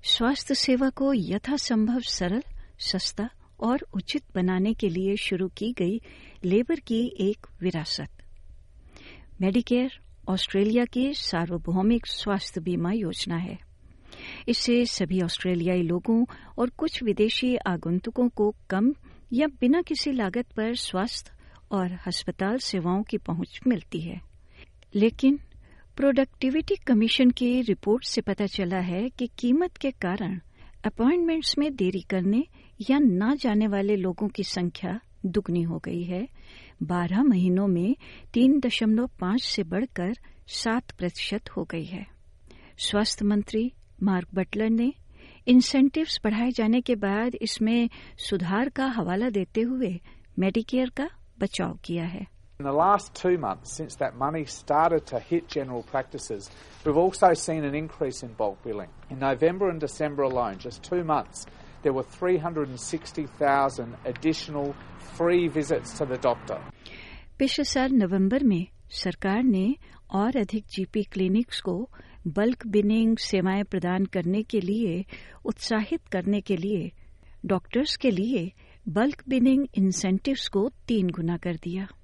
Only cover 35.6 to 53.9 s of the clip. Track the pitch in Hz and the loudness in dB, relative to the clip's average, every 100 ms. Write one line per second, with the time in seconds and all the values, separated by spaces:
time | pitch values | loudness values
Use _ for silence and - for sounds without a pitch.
35.6 | 170 165 175 170 175 180 240 - - - | 0 -4 -6 -6 -4 -6 -6 -12 -20 -20
36.6 | - - 156 180 175 185 285 190 185 180 | -20 -10 -4 -2 0 2 4 4 4 2
37.6 | 202 175 185 269 - - - - 262 285 | 2 2 2 -2 -6 -20 -6 4 6 6
38.6 | 247 - 220 220 254 - 180 226 - - | 2 0 2 2 0 -4 -2 0 -2 -4
39.6 | 175 180 254 - 180 240 - - - - | -2 -2 -4 -4 -4 -4 -10 -20 -14 -6
40.6 | 233 226 - - 180 - - 202 - - | -2 -2 -4 -6 -6 -4 -6 -6 -6 -8
41.6 | 160 170 160 180 196 - - - - - | -6 -8 -8 -10 -12 -18 -20 -20 -20 -20
42.6 | - - - 208 214 - 208 208 202 220 | -20 -8 -2 0 0 0 2 2 0 -2
43.6 | 240 - - - 190 185 175 185 185 - | -2 -6 -20 -2 0 0 -2 -4 -4 -2
44.6 | 220 226 240 - - - - - - 247 | 0 2 0 -2 -16 -20 -20 -12 6 8
45.6 | 254 269 277 311 320 - 214 214 240 247 | 8 6 6 4 -2 -2 0 0 0 2
46.6 | 220 233 247 233 202 202 240 247 220 - | 2 2 2 0 2 0 -2 -2 -6 0
47.6 | 220 233 233 - - - - 196 170 196 | 2 2 2 -2 -20 -14 -4 -2 0 0
48.6 | 262 - 269 233 175 185 247 202 185 - | 0 0 -2 0 -2 0 0 -2 -2 -2
49.6 | 233 254 233 175 - - - - 190 190 | -2 0 -2 -4 -10 -20 -12 -2 0 0
50.6 | 226 254 254 - 294 - - - 196 - | 0 -2 -2 -4 -8 -8 -20 -6 -4 -2
51.6 | 175 170 - 170 165 185 196 - - - | -6 -6 -6 -4 -4 -6 -10 -16 -20 -8
52.6 | 139 143 175 202 - - 185 180 120 95 | -2 4 6 4 2 -2 2 2 0 -6
53.6 | - - 160 | -8 -12 -12